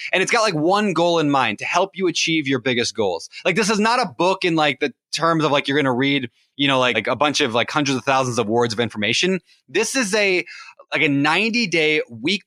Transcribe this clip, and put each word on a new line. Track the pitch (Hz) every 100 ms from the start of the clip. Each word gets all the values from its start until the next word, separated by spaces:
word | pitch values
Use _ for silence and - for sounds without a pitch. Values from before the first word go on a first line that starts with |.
| -
and | 180
it's | 190
got, | 233
like, | 220
one | 156 156 196 208
goal | 165 175 170
in | 147
mind | 139 120 104
to |
help | - 175 190 170
you | 185
achieve | 151 - 160 135
your | 135
biggest | 123 123 113 -
goals. | 101 85 - -
Like, | -
this | 190 202
is | 214
not | 220 247
a | 214 123
book | 175 190
in, | 185 165
like, | 151 135
the | 147 - _
terms | - 165 165
of, | 151
like, | 143 139
you're | 139
gonna | 139
read, | 123 139 139 123 _ _ -
you | 139
know, | 131
like, | 127 113
like, | 107
a |
bunch | 123 147 139
of, | 143
like, | 113 113
hundreds | 151 139 131
of |
thousands | - 135 131 120
of | 107
words | 113 120
of | 107
information. | 117 - 104 120 180 185 _ _ _
This | 143 220
is | 269 214
a, | 214 202 180 - - - - -
like, | 151
a | 151
ninety-day, | 139 143 170 220 226 214 165 156 156 -
week | 117 127 196